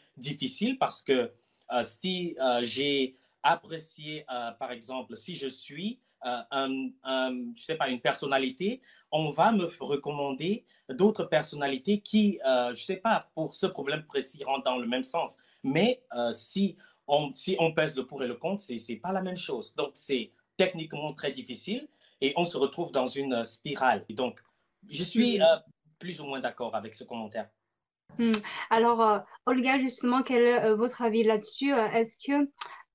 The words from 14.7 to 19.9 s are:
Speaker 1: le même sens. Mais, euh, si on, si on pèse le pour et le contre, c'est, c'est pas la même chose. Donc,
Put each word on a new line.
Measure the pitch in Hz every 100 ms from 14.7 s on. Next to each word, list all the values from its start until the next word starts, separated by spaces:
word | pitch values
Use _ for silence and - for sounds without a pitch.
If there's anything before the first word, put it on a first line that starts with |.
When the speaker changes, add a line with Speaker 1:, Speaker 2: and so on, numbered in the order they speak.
| 127
Speaker 1:
le | 117
même | 127
sens. | 127 165 139 - _ _
Mais, | 139 147 220 254 -
euh, | 120 120
si | - - 190 196 - - _ -
on, | 147 147
si | - - 190
on | 165
pèse | 160 156 127
le | -
pour | 139
et | 123
le | 120
contre, | 165 202
c'est, | - 117
c'est | 107 110
pas | 180
la | 190
même | 185 175
chose. | - 127 - -
Donc, | 147